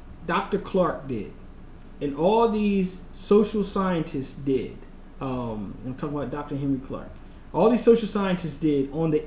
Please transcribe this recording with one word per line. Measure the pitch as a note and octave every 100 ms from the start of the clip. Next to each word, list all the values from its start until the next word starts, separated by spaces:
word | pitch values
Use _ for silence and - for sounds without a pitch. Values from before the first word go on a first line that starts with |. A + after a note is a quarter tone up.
| - - -
Doctor | F3 G3+ G3+
Clark | - F#3+ E3+ - C3+
did | A#2 F#2 - - - - - - -
and | C#3+ C#3
all | E3+ A3 A#3
these | G#3+ G#3 G3+ F#3 - -
social | - - G3+ G#3 G#3+
scientists | F#3+ G3+ F#3+ F3 D#3 C#3+ B2+
did, | - C#3 C3 G#2 - - - - -
um, | C3+ B2+ A#2 A2 G2 - B2+
I'm |
talking | B2+ D#3 D3
about | B2+
Doctor | C#3+ C#3+ C#3
Henry | C#3+ C3 -
Clark, | G#2 - - - - -
all | D3+ G3+
these | A#3+
social | - A#3 G#3
scientists | G#3 G3 F3 D#3+ C#3+
did | D#3 C#3+ C#3
on | C#3+ E3
the | D3+